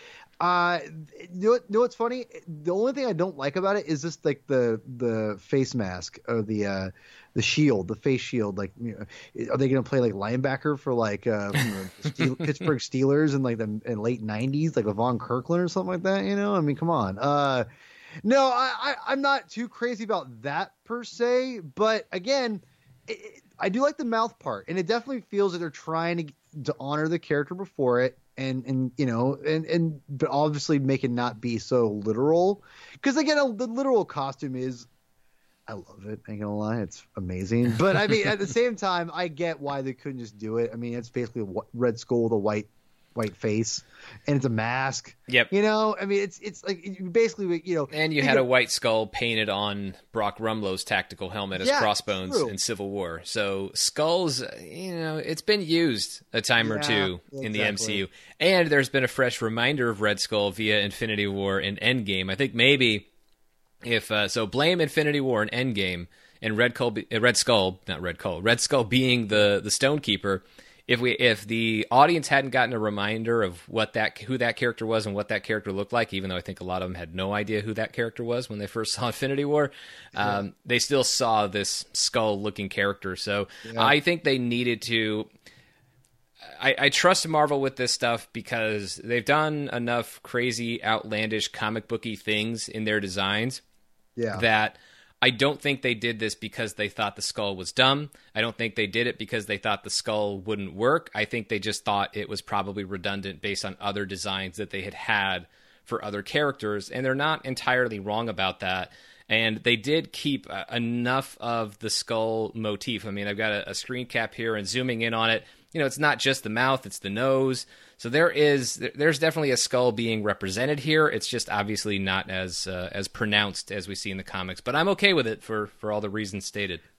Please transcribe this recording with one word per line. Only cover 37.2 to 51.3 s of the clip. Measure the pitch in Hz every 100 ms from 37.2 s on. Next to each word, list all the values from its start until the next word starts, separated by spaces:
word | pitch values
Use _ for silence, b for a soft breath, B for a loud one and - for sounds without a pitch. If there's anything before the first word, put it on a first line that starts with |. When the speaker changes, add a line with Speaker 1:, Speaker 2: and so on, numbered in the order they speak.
| 90 90 95 117 120 117
Speaker 1:
But | 190 190
I | 208
mean, | 220 196
at | 208
the | 202
Speaker 2:
<laughs> | 233
Speaker 1:
same | 247 214
time, | 196 175 170
I | 160 180
get | 143 170 143
why | 143 139
they | 135
couldn't | 123 143 127
just | 113 104
do | 110 117
it. | 117
I | 117
mean, | 120
it's | 120 120
basically | 127 117 120
a | 98
wh-, | 95 -
Red | 120 123 113
Skull | - 123
with | 113
a | 110
white, | 104 107 104 _ _ _ _
white | 117 107 95
face, | 113 107 110 - - B B 107 -
and | 143
it's | 131
a |
mask. | 110 113 127 135 131 - - -
Speaker 2:
Yep. | 123 117
Speaker 1:
You | 196
know, | 214 214 214 190
I | 196
mean, | 196
it's, | 202 -
it's | 208 -
like, | 196 175 190
you | 190 185
basically, | 220 226 226 185 170
you | 180
know. | 165 139
Speaker 2:
And | 151 160
you | 147
Speaker 1:
think | 135
Speaker 2:
had | 135
Speaker 1:
of |
Speaker 2:
a | 127
white | 127 117
skull | - 120 110 110
painted | - 117 110 107
on | 98 104 101 98 - _
Brock | 117 101 -
Rumlow's | 110 110 98 92
tactical | - 98 - -
helmet | 92